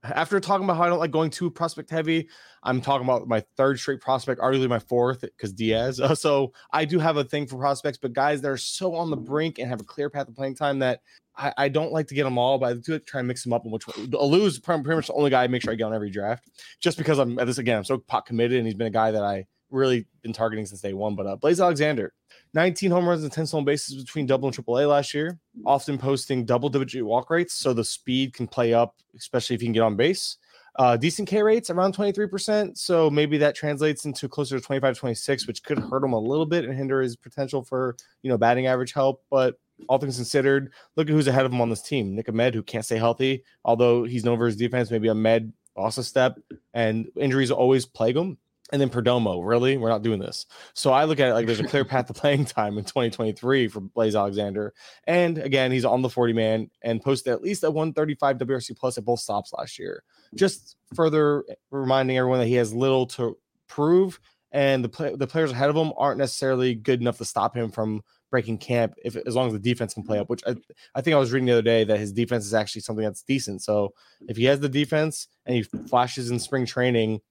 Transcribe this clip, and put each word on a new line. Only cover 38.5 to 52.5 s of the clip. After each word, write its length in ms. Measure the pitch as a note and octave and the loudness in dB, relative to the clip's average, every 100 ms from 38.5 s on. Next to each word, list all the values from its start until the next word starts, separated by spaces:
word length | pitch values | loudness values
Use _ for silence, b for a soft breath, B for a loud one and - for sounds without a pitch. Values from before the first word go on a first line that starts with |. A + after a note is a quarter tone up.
| B2 C3 | 4 2
average 280 | B2+ B2 | 0 -2
help. 300 | D3 C3+ C3 _ | 0 0 0 _
But 300 | C#3 B2+ - _ _ - | 2 2 -2 _ _ 0
all 100 | C3 | 0
things 160 | C#3 B2 | 0 -6
considered, 560 | A#2+ D3 C3+ C#3 C3+ b b - | 0 2 4 2 0 b b -4
look 120 | D#3 | 2
at 60 | |
who's 140 | D#3 C#3 | 4 4
ahead 180 | C3 C3 | 4 2
of 60 | |
him 100 | B2 | 2
on 80 | A#2 | 0
this 140 | A2 | 0
team. 320 | - C#3 G2+ G2 | -4 -4 -2 -4
Nick 140 | A2+ | -4
Ahmed, 260 | A2+ B2 A2+ | 0 0 0
who 80 | |
can't 220 | G2+ A2+ - | -6 -8 -4
stay 120 | A2+ | 0
healthy, 460 | A#2 A#2 C3 C3 b b | 2 2 0 -2 b b
although 420 | - A#2 A#2+ A#2+ A#2 | 0 4 6 4 2
he's 200 | B2 A#2 | -2 0
known 120 | A#2 | 2
for 100 | A#2+ | 0
his 80 | G#2 | 0
defense, 340 | A#2+ B2 A#2 | -2 -2 -2
maybe 180 | A#2 A2 | 0 0
Ahmed 460 | G#2+ A2 A2+ A2+ - _ - | 2 4 4 0 -14 _ -4
lost 240 | G#2 A2 | -4 -4
a 40 | |
step, 360 | A#2 C3+ B2+ B2+ _ D#2+ _ | -2 2 2 0 _ -20 _
and 340 | A#2 A2+ A2 A2+ - | -2 0 0 -6 -4
injuries 360 | C#3 C3 B2+ | 0 2 2
always 340 | C#3 B2+ C3 A#2 | 2 4 4 0
plague 300 | - A2+ C3 | -2 0 0
him. 220 | F#3 C#3+ _ _ _ | -2 -6 _ _ _
And 80 | C#3+ | 0
then 80 | C3+ | 0
Perdomo, 580 | A#2+ A2+ B2 G#2+ F2+ F2+ | 2 2 2 2 0 0
really? 300 | A#2+ B2+ C3+ | 2 2 2
We're 100 | A2+ | 0
not 140 | A2 | 0
doing 180 | A2+ G#2 | 0 -2
this. 260 | - - - B B | -4 -10 -14 B B
So 180 | - C#3+ | -2 2
I 140 | C3 D#3 | 4 4
look 160 | D3 | 4
at 80 | C3 | 4
it 40 | |
like 120 | A2+ A2+ | 4 2
there's 160 | A2+ | 0
a 20 | |
clear 220 | - C#3+ C3 | 0 0 0
path 220 | C3 B2 | -2 -2
to 60 | |
playing 320 | - D3 C#3 | -2 0 2
time 320 | D3 | 0